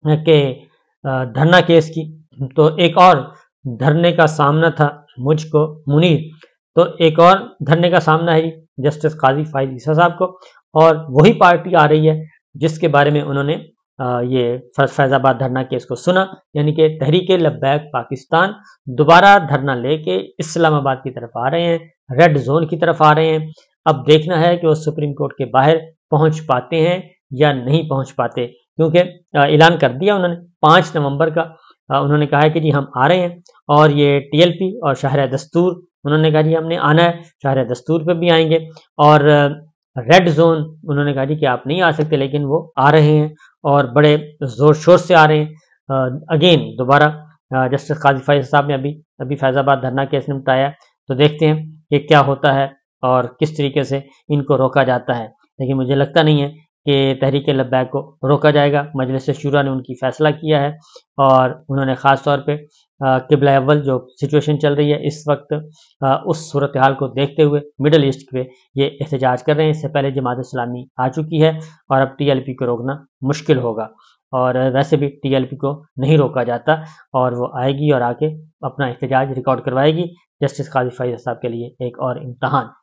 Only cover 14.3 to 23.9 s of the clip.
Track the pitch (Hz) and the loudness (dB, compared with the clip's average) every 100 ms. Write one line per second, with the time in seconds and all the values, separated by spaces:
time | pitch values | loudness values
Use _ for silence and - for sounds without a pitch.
14.3 | 131 120 123 - - 139 - 139 135 131 | -2 -2 -4 -10 -2 -2 0 0 2 0
15.3 | 131 131 131 131 127 - 120 - 180 190 | 0 -2 -4 -4 -8 -8 -8 -2 0 -2
16.3 | - _ 151 151 156 160 156 135 165 180 | -8 _ -4 -2 2 0 2 0 0 2
17.3 | 185 160 - 135 147 151 127 117 131 - | 0 0 -2 -2 -2 -2 -6 -6 -12 -4
18.3 | 170 190 214 _ _ - 123 147 165 196 | 0 0 -4 _ _ -16 -2 4 6 8
19.3 | 202 156 139 139 127 120 156 156 185 190 | 6 4 -4 -2 -4 -4 -4 -2 -6 -6
20.3 | _ 156 - 165 151 135 131 135 123 117 | _ -8 0 2 2 0 -4 -6 -12 -12
21.3 | 117 123 165 170 165 165 _ _ 127 170 | -6 -4 -2 -2 -2 -6 _ _ 2 2
22.3 | 147 120 151 160 165 156 160 156 151 160 | 2 -2 -2 -2 -2 -2 2 2 4 0
23.3 | 156 156 156 _ _ - | -2 -6 -16 _ _ -4